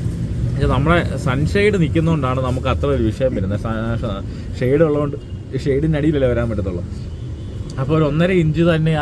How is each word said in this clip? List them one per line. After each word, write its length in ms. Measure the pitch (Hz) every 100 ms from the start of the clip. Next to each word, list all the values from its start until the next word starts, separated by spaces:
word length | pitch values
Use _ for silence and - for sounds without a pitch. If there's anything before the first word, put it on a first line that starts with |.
| - - - - - 127
ഇത് 100 | 139
നമ്മുടെ 240 | 131 147 170 - -
സൺഷെയ്ഡ് 520 | - 131 147 202 208 202
നിൽക്കുന്നതുകൊണ്ടാണ് 580 | 156 160 160 160 131 123 127
നമുക്ക് 200 | 127 127
അത്ര 160 | 120 143 135
ഒരു 80 | 113
വിഷയം 240 | 101 131 120
വരുന്നത്. 220 | 95 101
സ-, 320 | 113 110 113 113
സ-, 180 | 120 98 98 - - -
ഷെയ്ഡ് 240 | 123 143 165
ഉള്ളതുകൊണ്ട്, 280 | 147 147 143 - - - 131
ഷെയ്ഡിൻ്റെ 340 | 139 135 156 151
അടിയിലല്ലേ 280 | 147 147 127
വരാൻ 140 | 120 117
പറ്റത്തുള്ളൂ. 320 | 104 95 90 90 - - - - - - - - -
അപ്പോൾ 140 | 131 156
ഒരു 80 | 151
ഒന്നര 200 | 147 175 185
ഇഞ്ച് 200 | 160 151 170
തന്നെ 240 | 160 160 156